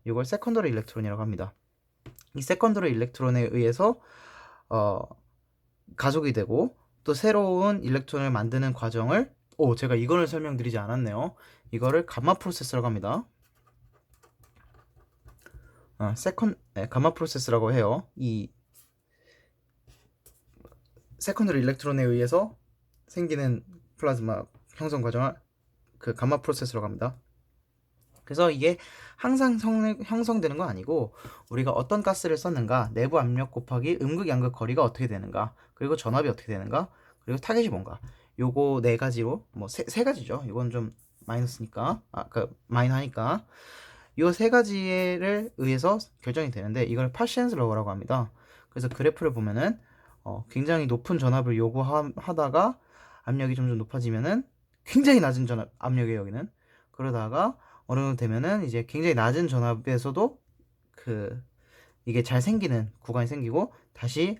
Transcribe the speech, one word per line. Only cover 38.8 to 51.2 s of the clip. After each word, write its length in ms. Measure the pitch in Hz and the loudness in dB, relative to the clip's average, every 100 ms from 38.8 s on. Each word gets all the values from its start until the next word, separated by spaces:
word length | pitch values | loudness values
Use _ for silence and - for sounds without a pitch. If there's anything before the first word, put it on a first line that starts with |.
네 140 | 120 117 | 2 2
가지로, 500 | 135 120 113 185 - | 0 -2 -2 -4 -8
뭐 160 | - 101 | -12 -10
세, 160 | - - | -8 -4
세 160 | 220 | 0
가지죠. 400 | 247 269 - 135 127 | 0 0 -4 -6 -6
이건 240 | 110 123 | -4 -2
좀 240 | 120 117 - _ _ - | -2 -6 -10 _ _ -6
마이너스니까, 760 | 117 123 123 110 107 131 220 - | -2 -2 -4 -10 -4 -2 -4 -8
아, 160 | - - | -12 -6
그 200 | 113 - - - | -4 -4 -8 -4
마이너하니까 800 | 123 123 131 139 120 117 196 - - - - - - - - | 0 2 0 -2 -4 -2 -4 -6 -20 -20 -20 -20 -20 -10 0
요 140 | 165 | 2
세 180 | 175 226 | 4 4
가지를 1000 | 247 214 196 185 185 185 180 190 208 226 - | 4 4 0 0 0 0 0 -2 -2 -4 -4
의해서 400 | 131 131 165 214 - _ | -2 2 2 0 -2 _
결정이 280 | 127 123 147 | -6 -4 -4
되는데 340 | 104 104 117 | -4 -4 -2
이걸 280 | 120 117 127 | 0 0 -2
파시엔스 420 | - 233 247 247 | 0 -2 0 0
로우라고 360 | 175 117 107 104 | 2 0 0 -2
합니다. 420 | 98 - 131 113 - _ - _ | -6 -2 -2 -2 -8 _ -20 _
그래서 200 | 131 123 | -6 -4
그래프를 440 | - 143 151 160 | 0 0 2 0
보면은, 480 | 117 107 107 175 226 - _ - _ | 0 -2 0 0 -2 -10 _ -20 _
어, 200 | 104 101 - | -12 -10 -6
굉장히 360 | 131 147 165 139 | -2 0 2 2
높은 320 | 120 - | -2 0
전압을 380 | 175 | 0